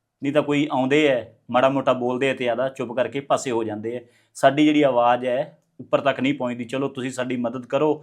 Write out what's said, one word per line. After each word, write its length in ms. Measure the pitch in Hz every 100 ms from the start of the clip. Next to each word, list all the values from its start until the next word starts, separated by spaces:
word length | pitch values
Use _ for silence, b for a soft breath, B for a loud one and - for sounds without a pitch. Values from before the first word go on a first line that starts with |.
| _ _
ਨਹੀਂ 120 | 139
ਤਾਂ 80 | 147
ਕੋਈ 240 | 143 143 147
ਆਉਂਦੇ 360 | 131 131 147 151
ਹੈ, 320 | 123 107 _ -
ਮਾੜਾ 180 | 120 131
ਮੋਟਾ 240 | 139 131
ਬੋਲਦੇ 360 | 123 123 123 135
ਆ 40 |
ਤੇ 100 | 131
ਜ਼ਿਆਦਾ 240 | 123 117 135
ਚੁੱਪ 220 | 131 120
ਕਰਕੇ 260 | 117 120 131
ਪਾਸੇ 300 | 139 131 131
ਹੋ 120 | 117
ਜਾਂਦੇ 320 | 107 104 110 120
ਆ। 20 | - _ _ -
ਸਾਡੀ 280 | 135 139 151
ਜਿਹੜੀ 160 | 151
ਆਵਾਜ਼ 420 | 139 120 120 123 127
ਹੈ 320 | 123 160 - _ -
ਉੱਪਰ 220 | - 143
ਤੱਕ 180 | 135 131
ਨਹੀਂ 140 | 131
ਪਹੁੰਚਦੀ। 320 | 139 123 120 117
ਚਲੋ 220 | 135 139
ਤੁਸੀਂ 240 | 139 127
ਸਾਡੀ 260 | 127 127 127
ਮਦਦ 280 | 120 127 120
ਕਰੋ, 260 | 139 156 151